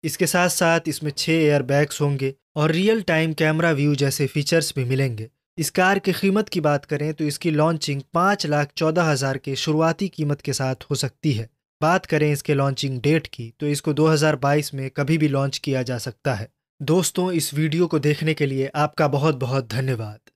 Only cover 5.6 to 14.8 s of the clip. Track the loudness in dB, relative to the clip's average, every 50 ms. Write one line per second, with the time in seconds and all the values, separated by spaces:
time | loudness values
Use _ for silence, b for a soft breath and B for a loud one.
5.6 | -6 -4 _ 2 2 4 2 2 0 -2 -2 0 0 2 2 2 0 0 -2 0
6.6 | 0 2 0 0 -2 _ -6 -4 -4 -4 -4 -2 -4 -4 -4 -2 -2 -2 2 2
7.6 | 2 2 2 -2 -4 -4 -6 -6 -8 _ -2 0 2 2 0 0 0 0 0 0
8.6 | 0 -2 _ -2 -2 0 2 2 2 2 2 0 0 -2 -4 -4 _ -6 -6 -4
9.6 | -2 0 0 2 2 2 0 0 -4 -6 -4 -4 -2 -2 -2 -4 -4 -6 -4 -2
10.6 | -2 -2 -4 -6 -6 _ -4 -4 -4 -6 _ _ -2 -2 -2 -2 -4 -8 _ _
11.6 | _ _ _ _ 0 2 2 2 0 0 0 0 2 2 0 -2 0 -2 0 0
12.6 | 2 0 -2 -2 -4 -6 -6 -2 0 2 2 2 0 -4 -12 -12 -14 -14 -10 _
13.6 | -4 -2 -2 -2 -2 -2 0 2 4 4 4 4 4 2 0 2 2 2 2 2
14.6 | 0 -2 -6 -8